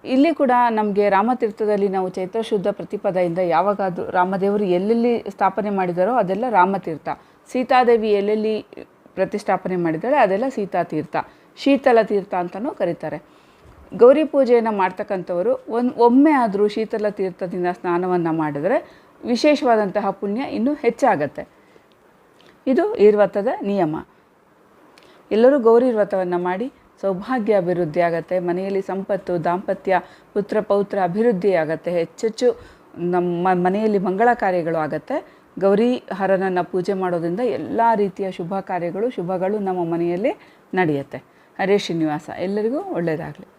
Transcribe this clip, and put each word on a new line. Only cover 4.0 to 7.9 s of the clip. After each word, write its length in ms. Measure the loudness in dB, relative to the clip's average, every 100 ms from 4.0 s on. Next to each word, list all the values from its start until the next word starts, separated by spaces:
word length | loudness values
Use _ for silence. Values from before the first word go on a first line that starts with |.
| -2
ರಾಮದೇವರು 540 | 0 0 0 0 0
ಎಲ್ಲೆಲ್ಲಿ 600 | 2 0 2 2 2 0 -4
ಸ್ಥಾಪನೆ 400 | -2 -2 0 -2
ಮಾಡಿದಾರೋ 440 | -2 -2 0 0
ಅದೆಲ್ಲ 320 | 2 0 -2 0
ರಾಮತೀರ್ಥ, 600 | 2 2 0 -6 -8 -8 -10 _ _ -8
ಸೀತಾದೇವಿ 600 | -6 2 4 6